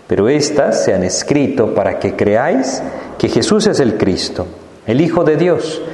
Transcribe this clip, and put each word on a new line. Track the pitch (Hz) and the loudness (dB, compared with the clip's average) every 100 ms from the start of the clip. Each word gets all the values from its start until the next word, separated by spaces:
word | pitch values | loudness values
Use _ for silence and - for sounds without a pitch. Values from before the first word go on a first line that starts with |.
| - | -4
Pero | 92 107 | 0 2
estas | 147 147 113 175 - | 2 2 0 2 0
se | - | 0
han | 95 | 0
escrito | 92 - - 143 131 135 107 | 0 -4 -2 -2 0 0 0
para | - 95 90 | 2 0 0
que | 101 | -2
creáis | - 101 107 147 254 - - - - - - | 0 2 2 2 0 -2 -6 -8 -12 -12 -4
que | - | 0
Jesús | - 220 208 208 | 0 2 2 2
es | 156 | 2
el | 123 104 | 0 0
Cristo, | 98 87 - - 87 - - - - | 0 0 -4 -8 -8 -12 -20 -10 -2
el | 123 | 0
Hijo | 170 170 | 2 2
de | 156 151 | 2 2
Dios, | 175 160 - - - | 2 0 -2 -8 -10